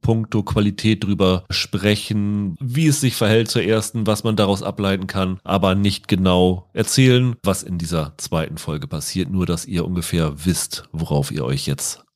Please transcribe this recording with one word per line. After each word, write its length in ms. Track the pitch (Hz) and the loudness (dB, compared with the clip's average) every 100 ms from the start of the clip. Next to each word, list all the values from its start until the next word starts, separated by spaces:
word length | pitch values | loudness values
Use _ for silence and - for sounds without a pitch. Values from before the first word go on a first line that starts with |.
puncto 420 | - 113 110 110 | 0 0 0 -2
Qualität 600 | 98 110 101 98 113 107 | 0 2 0 2 0 0
drüber 400 | 98 98 95 92 - | 0 2 2 2 0
sprechen, 1080 | - - 101 101 104 - 107 101 104 101 82 | -4 -4 0 2 0 0 -2 0 -2 -2 -4
wie 280 | 135 127 160 | -4 0 2
es 140 | 143 | 4
sich 140 | 131 - | 2 2
verhält 340 | 107 110 113 | 4 4 2
zur 140 | 123 | 0
ersten, 420 | 92 110 107 117 110 | 2 0 0 -4 0
was 160 | 104 | 0
man 120 | 117 107 | 0 2
daraus 280 | 101 101 | 2 2
ableiten 440 | - - 98 98 95 | -2 -2 -2 -2 -2
kann, 320 | 101 95 92 | -4 -4 -4
aber 320 | - 95 92 95 | -2 2 2 2
nicht 320 | 101 98 - | 2 -2 -2
genau 600 | 98 92 90 92 90 - | 2 4 4 4 2 -4
erzählen, 640 | - 131 - 131 123 127 117 | -4 -2 4 6 6 2 -2
was 200 | 101 92 | -2 -2
in 140 | - 87 | -2 -6
dieser 360 | 82 82 73 - | -2 -2 -4 -8
zweiten 400 | - 85 80 78 | -6 -4 -4 -8
Folge 300 | - 76 69 | -6 -6 -6
passiert. 420 | 78 - 92 92 | -8 -6 -4 -2
Nur, 140 | 95 87 | 0 0
dass 200 | 85 - | -2 -4
ihr 200 | 92 85 | -4 -2
ungefähr 600 | 90 82 87 80 73 82 | -4 -2 0 0 -2 -2
wisst, 380 | 82 - - - | -2 -2 -10 -10
worauf 400 | 80 - 73 69 | -6 -2 0 0
ihr 120 | - | -4
euch 220 | 64 - - | -4 -4 -2
jetzt 380 | 71 - - _ | -4 -6 -10 _